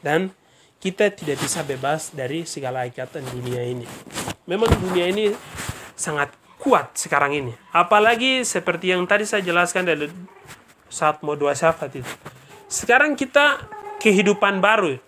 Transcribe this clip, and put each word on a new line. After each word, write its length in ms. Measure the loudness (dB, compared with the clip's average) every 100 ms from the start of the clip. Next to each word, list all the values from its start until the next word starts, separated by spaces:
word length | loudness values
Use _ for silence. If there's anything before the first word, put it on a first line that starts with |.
Dan 280 | 0 0 0 -8 _ _ _ _
kita 280 | -8 0 0 0
tidak 240 | -6 -4
bisa 240 | -2 -4
bebas 480 | -4 -4 -2 -2 -4
dari 320 | -8 -6 -6
segala 400 | -6 -8 -6 -4
ikatan 400 | -6 -8 -12 -10 -10
dunia 320 | -8 -6 -4
ini. 240 | -4 -6 -10 -16 -14 -10 -8 -10
Memang 240 | -6 0 2 2
dunia 240 | 0 -2 0
ini 240 | 0 -2 -2 -12 -14 -12 -12 -16 -10
sangat 400 | -6 -2 -4 -6 _ _
kuat 320 | 2 2 2 -10
sekarang 320 | -2 0 2
ini. 240 | 0 -4 -10 _
Apalagi 720 | 0 4 6 6 4 2 0
seperti 480 | 0 -4 -2 -4 0
yang 160 | 0 2
tadi 160 | 0
saya 160 | 2 -2
jelaskan 480 | 0 2 2 0 0
dari 240 | -2 -2 -8 -20 -20 -20 -20 _ _ _
saat 320 | -2 0 0
mau 160 | -4 -2
dua 160 | 0 2
syafaat 480 | 2 2 -6 -10
itu. 80 | -12 -14 -18 -20 -20 -20 -10
Sekarang 480 | -8 4 4 6 2
kita 480 | 2 4 4 2 -6 -16 -14 0
kehidupan 560 | 4 6 4 4 2 4
baru 400 | 4 4 2 -2